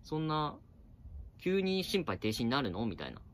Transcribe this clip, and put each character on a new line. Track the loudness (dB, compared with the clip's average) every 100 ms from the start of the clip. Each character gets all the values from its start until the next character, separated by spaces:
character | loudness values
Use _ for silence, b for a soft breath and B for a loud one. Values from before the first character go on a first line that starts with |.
「そ | -4 -2
ん | 2
な、 | 2 0 -4 -18 -20 -20 -16 -12 -12 -12 -4
急 | 2 4
に | 4 2
心 | 2 0
肺 | 2 0
停 | 0
止 | 2
に | 2
な | 2
る | 2
の？」 | 0 -2
み | -2
た | -8
い |
な。 | -10 -16